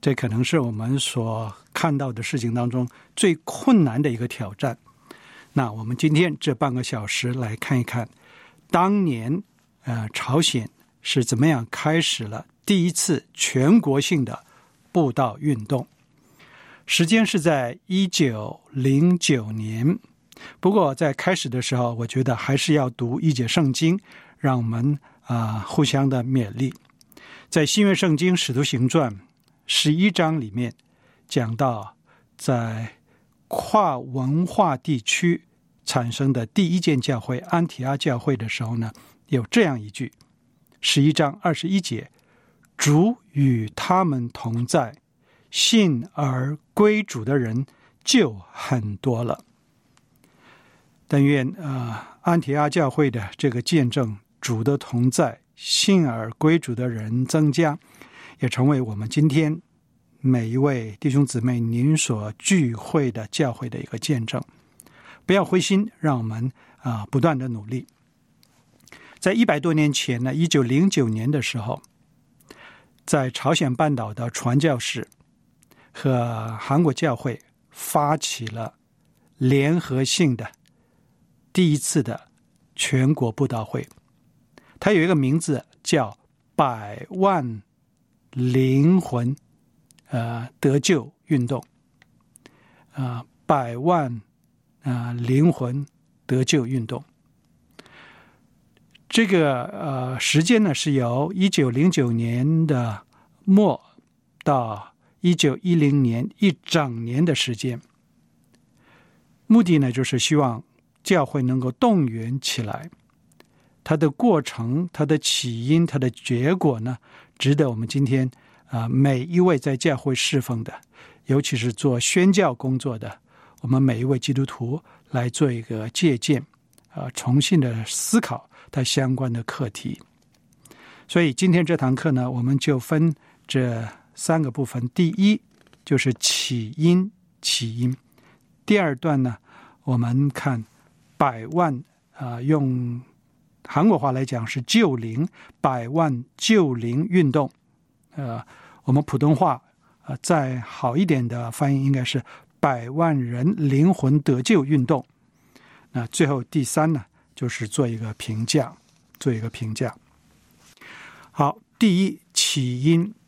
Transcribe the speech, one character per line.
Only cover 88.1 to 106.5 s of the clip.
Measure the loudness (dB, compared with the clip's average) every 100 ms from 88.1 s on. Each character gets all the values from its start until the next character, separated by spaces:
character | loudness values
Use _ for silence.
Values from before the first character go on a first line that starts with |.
| _ _
灵 | -2 0 2 4 4 6 4
魂， | 2 -2 -2 -6 _ _ _ _ _ _ _
呃， | -6 -6 -8 -12 _
得 | 0 2
救 | 2 0 -2 _ _
运 | -2 0
动。 | -4 -8 _ _ _ _ _ _ _ -20 _ _ _ _
呃， | -8 -6 -6 -12 _ -2
百 | 0 0 -4
万， | 0 0 0 -6 -12 _ _ _ _ _
呃， | -6 -4 -4
灵 | -6 0 4 4
魂 | 2 -4 -6 -8 _ _ _ -4
得 | -2
救 | 2 0 0
运 | -4 -4
动。 | -10 -12 _ _ _ _ _ _ -20 -20 -20 -20 -20 _ _ _ _ _ _ _ _ _
这 | 0 2
个， | 4 2 0
呃， | -4 -8 -6 -4 -6 -4
时 | 0 2
间 | 4 4
呢， | 2
是 | 0 0
由 | 0 0 0 -2
一 | 0 0
九 | 2 0
零 | 2 2
九 | 2 0
年 | 0 -2 0 0 2 2
的 | 0 -2 -6 _ _ _ _
末 | 4 4 6 0 _ _ _ _ _ _
到 | 0 0 0 -8 -12 _ _ _
一 | 2
九 | 4 2 2
一 | 0
零 | 4 4 4
年 | 2 0 -6 0
一 | 0